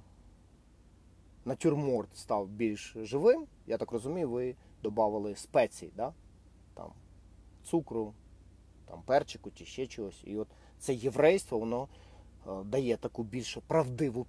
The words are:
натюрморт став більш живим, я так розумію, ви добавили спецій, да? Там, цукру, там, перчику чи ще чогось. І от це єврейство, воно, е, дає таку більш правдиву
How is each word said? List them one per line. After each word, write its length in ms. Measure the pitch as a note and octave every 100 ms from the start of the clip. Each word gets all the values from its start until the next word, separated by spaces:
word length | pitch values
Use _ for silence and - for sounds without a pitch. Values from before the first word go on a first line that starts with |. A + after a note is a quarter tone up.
| - - - - - - - - - - - - - - A#2+
натюрморт 720 | C3 E3 D3 C#3 B2 - -
став 300 | - G#2+ G2
більш 480 | G#2 A2+ G#2 - A2+
живим, 440 | G#2+ C3+ G#3 E4 D4+ - -
я 100 | A2+
так 140 | A2+
розумію, 380 | A2+ B2 F3+ C#3+
ви 260 | A#2+ B2+ B2 - -
добавили 520 | G#2+ G#2+ G#2+ G#2+ G#2 G2
спецій, 560 | - C#3 B2 - D#2+ F#2+
да? 180 | B2+ - - - - - -
Там, 180 | - - - - - - - - -
цукру, 500 | - E3+ - A#2 G#2+ - - - - - - - -
там, 160 | E2+ F2+
перчику 460 | C#3 - - -
чи 140 | - E2
ще 220 | - -
чогось. 340 | - G2 -
І 140 | - G#2
от 100 | G#2+ - - -
це 140 | -
єврейство, 680 | B2+ B2+ B2 D#3 F#3+ - A2+
воно, 280 | A2+ A#2+ C#3 - - - - - F#2
е, 160 | G2
дає 340 | G2+ C3 B2 A#2
таку 260 | B2 -
більш 340 | A2+ B2 A2+ A#2 -
правдиву 580 | D#3+ C3+ A#2+ D3 A#2